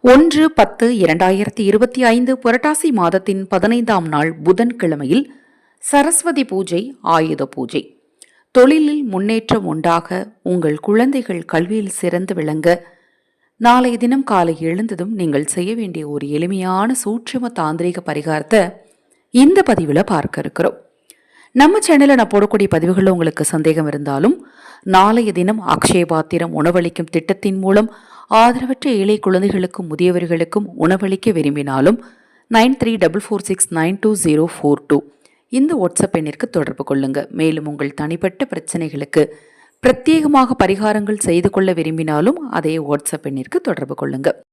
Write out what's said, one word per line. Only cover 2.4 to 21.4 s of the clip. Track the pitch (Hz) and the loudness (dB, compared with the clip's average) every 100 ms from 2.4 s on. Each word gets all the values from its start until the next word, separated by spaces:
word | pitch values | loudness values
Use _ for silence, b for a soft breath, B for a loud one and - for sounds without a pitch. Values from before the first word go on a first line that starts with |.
| 247 247 302 302 330 | 0 0 0 0 0
மாதத்தின் | 226 170 185 196 190 190 | 0 2 0 -2 -6 -2
பதினைந்தாம் | 190 202 240 240 202 160 | -2 0 0 0 0 0
நாள் | 151 160 160 | -2 -2 -2
புதன்கிழமையில் | 151 185 233 240 175 147 135 208 285 b b b b b | 0 2 2 0 -4 -2 0 0 -2 b b b b b
சரஸ்வதி | - 285 285 330 349 285 | 0 2 2 0 -2 -4
பூஜை, | 247 190 185 175 233 277 | -4 -4 -4 -4 -6 -8
ஆயுத | - 165 160 147 135 | 0 0 0 -4 -6
பூஜை. | - - 151 - _ _ _ b b b | -8 -6 -8 -8 _ _ _ b b b
தொழிலில் | 254 254 311 294 302 | 6 6 6 2 -2
முன்னேற்றம் | 262 190 202 226 220 226 180 | -4 -4 -2 -2 -2 -4 -2
உண்டாக, | 156 170 170 - 185 202 _ | -2 0 0 -2 -8 -8 _
உங்கள் | 175 180 160 151 | -4 -2 -2 -2
குழந்தைகள் | - 214 254 277 - 175 | 0 2 2 0 -4 -8
கல்வியில் | 165 165 175 220 196 | -2 -2 -2 -4 -6
சிறந்து | - 175 175 185 | -6 -4 -4 -4
விளங்க, | 180 156 156 170 175 b b b b b b b _ | -6 -4 0 0 0 b b b b b b b _
நாளைய | 240 247 254 233 | 4 4 2 0
தினம் | 240 269 | 0 0
காலை | 262 202 170 160 | 0 0 0 -2
எழுந்ததும் | 160 180 226 185 180 | -4 -4 -6 -6 -8
நீங்கள் | 220 170 139 151 | -4 -2 -2 -4
செய்ய | - 180 | -6 -4
வேண்டிய | 226 220 160 151 | -6 -8 -8 -8
ஒரு | 147 143 | -8 -6
எளிமையான | 147 170 196 185 185 220 254 | -4 -4 -4 -2 -2 -2 -2
சூட்சும | 202 226 233 262 240 233 | -4 -6 -6 -8 -6 -4
தாந்திரீக | 156 160 175 175 175 | -4 -2 -4 -4 -6
பரிகாரத்தை | 151 156 151 151 220 180 - _ _ _ _ _ | -6 -4 -6 2 2 2 -4 _ _ _ _ _
இந்த | 240 277 392 349 | 4 6 6 2
பதிவுல | 202 156 147 | 0 0 0
பார்க்க | 208 170 - - | 0 -2 -4 -8
இருக்கிறோம். | 151 - - - _ _ _ b b b | -10 -2 -2 -4 _ _ _ b b b